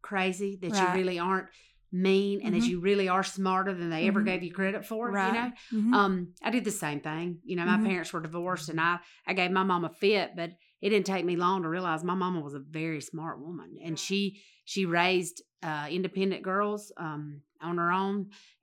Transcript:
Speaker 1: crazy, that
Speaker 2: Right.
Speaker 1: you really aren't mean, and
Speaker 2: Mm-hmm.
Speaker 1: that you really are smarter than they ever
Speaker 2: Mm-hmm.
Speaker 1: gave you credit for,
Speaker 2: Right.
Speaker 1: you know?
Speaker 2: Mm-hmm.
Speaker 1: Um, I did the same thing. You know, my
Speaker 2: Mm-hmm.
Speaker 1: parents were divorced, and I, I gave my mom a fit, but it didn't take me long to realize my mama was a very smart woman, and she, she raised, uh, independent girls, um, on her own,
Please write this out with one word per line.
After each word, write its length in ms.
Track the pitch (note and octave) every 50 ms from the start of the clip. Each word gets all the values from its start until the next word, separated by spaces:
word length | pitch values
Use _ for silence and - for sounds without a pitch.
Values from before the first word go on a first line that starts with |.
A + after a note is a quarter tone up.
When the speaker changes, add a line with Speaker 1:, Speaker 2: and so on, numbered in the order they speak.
Speaker 1:
crazy, 540 | - - G#3 F#3+ F#3 F#3+ F3+ F#3 G3+ G3 G3+ F#3+
that 100 | F3+ E3+
Speaker 2:
Right. 160 | G#3+ G3 F#3 F3+ F3+
Speaker 1:
you 60 | F#3
really 180 | F#3 F#3 F3+ E3+
aren't 300 | E3+ F#3 F#3+ F#3 - - - - - _ _ _ _ _
mean, 500 | F#3 F#3 F#3 F#3+ F#3+ G3 G3+ G3+ G3+ G3+
and 100 | - A3 F3+
Speaker 2:
Mm-hmm. 60 | A3+
Speaker 1:
that 80 | A#3 A#3+
you 120 | F3+ F3
really 280 | F3 G3 G3+ G3+ F#3+ F#3
are 160 | F3+ G3 F#3
smarter 480 | - - F#3+ F#3+ F#3 F#3+ F#3 F#3+ G3 F#3+
than 140 | F3 E3+ E3+
they 160 | E3 D#3 F3
ever 140 | G3+ G3+ G#3
Speaker 2:
Mm-hmm. 60 | G#3+ F#3+
Speaker 1:
gave 140 | F#3 F#3
you 100 | F3+ E3
credit 320 | - F#3 F#3+ F#3+ G3+ G#3+ G3+
for, 260 | - A3+ A3 A#3+ A#3
Speaker 2:
Right. 160 | G3 G3+ F#3+ F#3+
Speaker 1:
you 40 |
know? 180 | G#3+ A#3 B3 B3 B3 - - -
Speaker 2:
Mm-hmm. 220 | A#3 G#3+ G#3 A#3 B3+
Speaker 1:
Um, 400 | G#3 G3+ F#3+ F#3 F3+ F3 F3 - -
I 80 | - -
did 140 | A3+ B3+ F#3+
the 60 | G#3+
same 300 | - - D#3+ D3 D3 C#3+
thing. 400 | - D#3 D#3 D#3+ F3 F3+ E3+ E3 -
You 120 | - F#3+
know, 80 | F3 E3+
my 120 | F#3+ G#3 G#3+
Speaker 2:
Mm-hmm. 80 | A3
Speaker 1:
parents 260 | G3 F#3 F3 D#3+ -
were 80 | - E3
divorced, 480 | D#3+ D#3 E3 F3 F3 F#3 F#3 D#3+ - E3
and 100 | D#3 D#3+
I, 180 | E3 E3+ F3 E3+ - - - - -
I 60 | -
gave 180 | F#3 F#3+ F3+ F3+
my 140 | F#3+ F#3+ F#3+
mom 200 | F#3+ F3+ F3 E3+
a 20 | D#3+
fit, 480 | - - G3+ G3 G#3+ G3 D#3+ - -
but 140 | F3 E3+ E3 - - _ _ _ _
it 80 | F#3+ G3+
didn't 160 | A3 G3+ F#3
take 180 | G3 F#3+ F3+ E3+
me 100 | F3+ F3
long 280 | E3+ F3+ F3+ G3 F#3+
to 60 | E3 D#3+
realize 360 | E3 F#3 F#3 E3+ D#3 D#3 E3+
my 100 | F3+ F#3
mama 260 | F#3+ F3+ F#3 F3+ E3
was 140 | C#3+ C#3+ C#3+
a 60 | C#3
very 400 | C3+ D3 D#3 D#3 D#3+ E3 D#3 C#3+
smart 400 | - - - D#3 D#3+ E3 - A#2+
woman, 360 | C#3+ E3 F3+ - D#3+ F3 - -
and 160 | - E3+ D#3+ -
she, 440 | - - G3 G3+ G3+ F#3+ G3 - - - _ _ _
she 180 | - - G3 F#3+
raised, 580 | E3+ E3+ E3+ F3 F#3 F#3 F3+ F3 - - - - _ _ _
uh, 260 | F3 D#3+ D3+ D3 D3 C#3+
independent 520 | E3 F#3 F#3 F3+ - F#3+ G3 G3 F3+ - -
girls, 480 | F#3+ F#3 G3+ G#3 G#3 G#3 G#3 G#3 - - -
um, 420 | E3+ D#3 D3+ D3+ D3+ D3 D3 C#3+ - _ _ -
on 180 | D#3 E3+ F3 E3+
her 120 | E3+ E3+
own, 400 | F3+ F#3+ G3 G3 G3+ G3+ F#3+ G3+ - - - - _ _